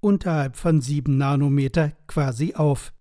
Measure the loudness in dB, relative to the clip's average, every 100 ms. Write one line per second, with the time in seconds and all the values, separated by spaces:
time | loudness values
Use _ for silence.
0 | 0 2 0 -2 -2 -2 2 2 2 -2
1 | 0 0 2 2 2 2 0 0 0 -4
2 | -6 -2 -2 -2 -4 0 0 0 -6 -18